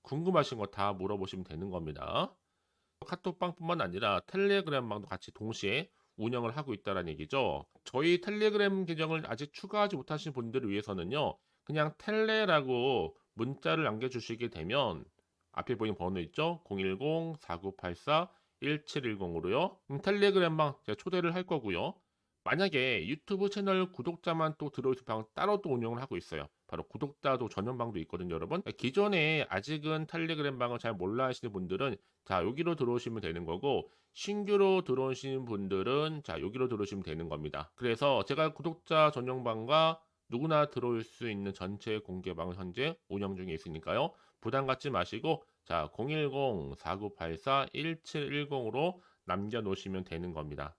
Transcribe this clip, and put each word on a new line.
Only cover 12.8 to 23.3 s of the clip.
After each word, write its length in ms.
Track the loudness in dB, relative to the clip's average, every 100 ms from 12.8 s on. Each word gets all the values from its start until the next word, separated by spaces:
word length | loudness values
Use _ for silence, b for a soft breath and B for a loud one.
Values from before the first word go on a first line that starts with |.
| 4 4 0 b b
문자를 500 | -4 -4 -2 0 2 2
남겨주시게 640 | 0 -2 -4 -6 -4 -4
되면 540 | -4 0 2 0 -2 -10 _ _ _ _
앞에 220 | -8 -2 0
보이는 200 | 0 0
번호 240 | -2 -2
있죠? 400 | -2 0 0 -2 -6
공일공 680 | -2 0 0 0 0 -2 -8
사구팔사 920 | -8 -6 -6 -6 -8 -6 2 2 2 b b _
일칠일공으로요. 1160 | -2 -2 -4 -4 -4 -4 -4 -2 0 2 0 -4 -8
음, 100 | -4
텔레그램방 760 | 0 4 6 6 4 4 2 0
제가 120 | -6 -4
초대를 400 | -2 0 0 0
할 80 |
거고요. 520 | -2 -2 0 0 0 -4 _ _ _ _ -2
만약에 640 | 2 4 4 2 2 0
유튜브 420 | -6 -4